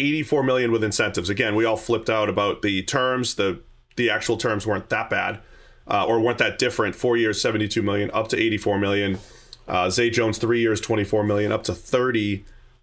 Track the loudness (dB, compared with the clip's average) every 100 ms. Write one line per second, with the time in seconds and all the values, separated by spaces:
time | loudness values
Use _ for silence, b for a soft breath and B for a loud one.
0 | 0 -2 0 0 2 2 2 2 0 0
1 | 0 -2 -2 -2 0 2 2 0 0 -2
2 | 0 0 0 0 0 0 -2 -2 -2 0
3 | 0 0 -2 -2 -2 -2 -10 -20 _ -2
4 | 0 0 -2 -2 0 -2 -2 -4 -2 -4
5 | -2 -2 -2 -6 b b b b b 0
6 | 2 2 2 2 0 2 0 0 -2 0
7 | 0 2 2 2 0 0 -2 0 0 0
8 | 0 -2 -2 0 0 0 0 0 0 0
9 | 0 -4 B B B B -4 0 0 2
10 | 0 2 0 0 0 2 2 0 0 -2
11 | 2 0 2 2 0 -2 -4 -6 -2 0
12 | 2 0 0 -2 -8 b b b